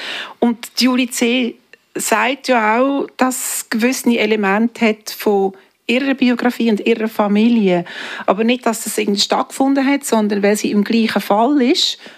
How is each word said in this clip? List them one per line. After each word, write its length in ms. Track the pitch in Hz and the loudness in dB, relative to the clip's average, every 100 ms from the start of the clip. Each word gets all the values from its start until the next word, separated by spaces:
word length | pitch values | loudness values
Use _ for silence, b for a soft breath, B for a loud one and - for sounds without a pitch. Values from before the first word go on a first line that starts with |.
| B B B B | B B B B
Und 300 | 240 233 - - | -2 -2 -10 -2
Julie 300 | 247 254 247 | 0 0 -2
C. 460 | - 233 254 240 - _ - _ | -2 0 0 -2 -6 _ -20 _
sagt 540 | - - 214 226 277 - | -8 -2 0 0 -4 0
ja 320 | 247 214 226 | 0 2 2
auch, 280 | 269 277 427 - | 0 -2 -6 -2
dass 400 | 254 254 - - | -2 -2 -8 -8
es 60 | - | -6
gewisse 480 | 226 240 262 - 233 | -2 0 0 0 0
Elemente 720 | 214 214 196 202 233 - 226 | 0 0 2 2 0 0 -2
hat 220 | 214 - | -2 -8
von 420 | - 220 202 196 B B B - | -4 0 2 0 B B B -4
ihrer 260 | 240 277 | -2 0
Biografie 580 | 269 247 240 240 - 233 | 2 2 2 -2 0 0
und 80 | 208 - | 0 0
ihrer 220 | 226 220 | 0 -2
Familie. 720 | - 208 208 233 233 196 175 175 B B B - | -2 0 4 4 4 4 2 -2 B B B -2
Aber 180 | 196 226 | 0 0
nicht, 200 | 247 233 | 0 -2
dass 180 | 220 226 | -4 -6
das 120 | - | -4
irgendwie 220 | 214 202 | -2 -2
stattgefunden 640 | - 208 269 - 269 277 269 | 0 -2 -4 -2 0 2 2
hat, 200 | 277 - | 0 0
sondern 360 | 220 208 202 | 0 2 0
weil 140 | 202 208 | 0 0
sie 160 | - | 0
im 120 | 208 196 | 0 2
gleichen 360 | 226 220 202 | 2 2 -2
Fall 400 | - 208 240 294 | 0 2 4 2
ist, 360 | 247 349 - - B | 2 2 0 -4 B